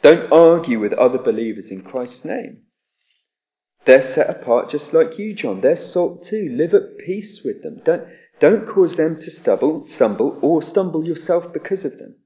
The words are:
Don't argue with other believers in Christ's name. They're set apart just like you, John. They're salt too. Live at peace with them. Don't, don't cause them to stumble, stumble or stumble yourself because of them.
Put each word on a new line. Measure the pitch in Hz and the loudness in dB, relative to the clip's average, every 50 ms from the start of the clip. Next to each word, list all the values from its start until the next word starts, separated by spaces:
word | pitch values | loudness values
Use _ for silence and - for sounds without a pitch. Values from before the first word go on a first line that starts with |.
Don't | - 143 165 170 - - | 8 6 6 6 2 2
argue | 143 160 170 165 170 165 165 - 120 110 | 6 6 8 6 6 4 0 -2 -2 -2
with | 104 104 | -2 -4
other | - - 127 123 131 | 0 2 2 2 2
believers | 123 - 120 110 107 117 113 107 107 90 - | 0 -2 -2 -2 -2 -4 -6 -8 -10 -14 -14
in | 95 95 | -16 -16
Christ's | - - - 131 123 123 - - - | -16 -12 -10 -10 -10 -10 -14 -16 -12
name. | 156 202 254 - - 117 _ _ _ _ _ _ _ _ _ _ _ _ _ _ _ _ _ _ _ _ _ _ _ _ _ _ | -10 -10 -10 -10 -14 -18 _ _ _ _ _ _ _ _ _ _ _ _ _ _ _ _ _ _ _ _ _ _ _ _ _ _
They're | - 127 135 | 6 6 6
set | 135 - - 156 147 - | 6 0 -2 -2 -2 -2
apart | - - - 127 117 123 - - | -2 -8 -2 0 0 0 0 -4
just | - 147 - - | -8 -10 -8 0
like | - - 160 240 - - | 2 2 2 2 -2 -10
you, | 202 220 202 | -12 -12 -10
John. | - - 226 190 190 | -8 -8 -8 -6 0
They're | - 139 175 | 0 0 0
salt | - - - - 180 175 165 175 - - | 0 -4 -6 -4 -2 -2 -2 -4 -10 -12
too. | - 214 220 202 147 | -8 -8 -6 -6 -6
Live | 120 123 160 170 190 | -4 -4 -2 2 0
at | 202 - - - - | 0 0 -2 -18 -16
peace | - 170 185 208 - - - - | -10 -10 -10 -10 -10 -16 -20 -12
with | _ 123 101 - | _ -10 -10 -8
them. | - 156 - - - | -12 -16 -16 -4 -2
Don't, | 160 170 - - - - - _ _ _ _ | -2 -2 -2 -4 -16 -20 -20 _ _ _ _
don't | 147 156 214 208 220 - | 4 4 4 2 -2 -4
cause | - 196 185 160 175 | 0 0 0 0 2
them | 170 156 160 160 156 | -2 -2 -2 -2 -6
to | - - | -12 -18
stumble, | - - - 120 107 - 127 147 156 165 - - | -18 -6 -2 -2 0 0 0 -2 -2 -4 -10 -16
stumble | - - 127 107 101 - 117 95 - - | -2 0 0 0 2 -2 -4 -4 -2 -2
or | - 143 165 156 | -2 0 0 0
stumble | 147 - - 202 190 180 160 160 160 | -2 -2 -2 -2 -2 -2 -4 -4 -4
yourself | 170 165 151 - - 170 170 170 175 - | -4 -8 -8 -4 -2 -2 -2 -2 -6 -12
because | 156 - - 196 185 - | -12 -6 -6 -6 -6 -6
of | 147 - | -10 -12
them. | - - - - _ _ | -12 -20 -20 -20 _ _